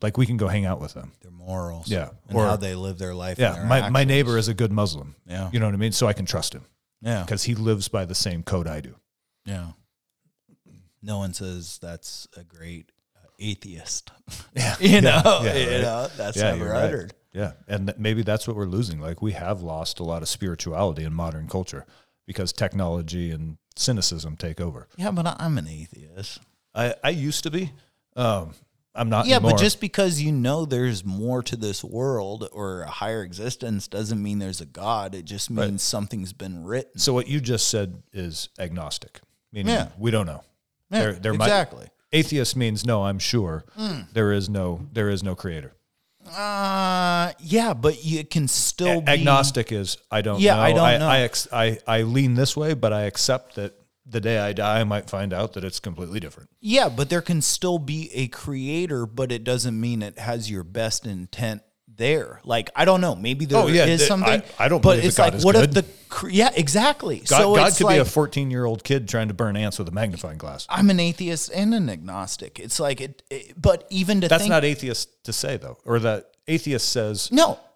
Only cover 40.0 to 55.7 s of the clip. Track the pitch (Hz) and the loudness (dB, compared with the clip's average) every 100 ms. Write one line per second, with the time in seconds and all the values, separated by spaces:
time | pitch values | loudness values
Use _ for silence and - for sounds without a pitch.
40 | 113 110 90 73 - _ _ _ - 208 | 0 0 0 -8 -16 _ _ _ -4 0
41 | 107 90 104 107 110 208 - 64 - _ | 0 0 -2 2 4 2 0 -6 -20 _
42 | _ 160 147 147 120 127 117 104 110 110 | _ 2 2 0 0 0 0 0 0 0
43 | 98 98 - 120 92 78 - - 214 151 | 0 -2 0 0 0 -4 -10 -8 -6 -6
44 | 92 113 104 101 95 101 90 85 73 110 | -6 0 2 2 0 -2 -2 -4 -6 -2
45 | 104 98 95 90 95 80 67 _ _ _ | -2 0 -4 -6 -6 -8 -12 _ _ _
46 | _ _ - 170 208 202 196 196 185 180 | _ _ -14 -6 -4 -2 0 0 2 2
47 | 180 175 175 - 160 214 226 127 147 156 | 2 2 0 -4 0 2 2 2 0 0
48 | 160 156 151 170 135 - - - 180 170 | -2 -4 -2 0 0 0 -2 0 2 2
49 | 147 143 139 135 139 131 113 107 95 - | 4 4 6 6 4 0 -2 -2 -4 -6
50 | - 107 104 101 98 101 113 156 165 120 | -4 -2 0 4 6 6 6 6 6 6
51 | 156 131 120 - - 123 113 110 - 113 | 6 4 4 -2 -4 0 2 0 0 0
52 | 113 123 135 120 135 - 151 147 113 107 | 2 2 2 4 2 0 -2 0 0 0
53 | 104 - - 127 - - 101 - _ _ | -2 -2 0 0 -4 -10 -10 -10 _ _
54 | 131 117 107 113 104 101 104 110 107 104 | -8 -4 0 0 0 0 2 2 2 0
55 | - 98 98 90 113 - 92 | -4 -6 -4 -2 -4 -6 -8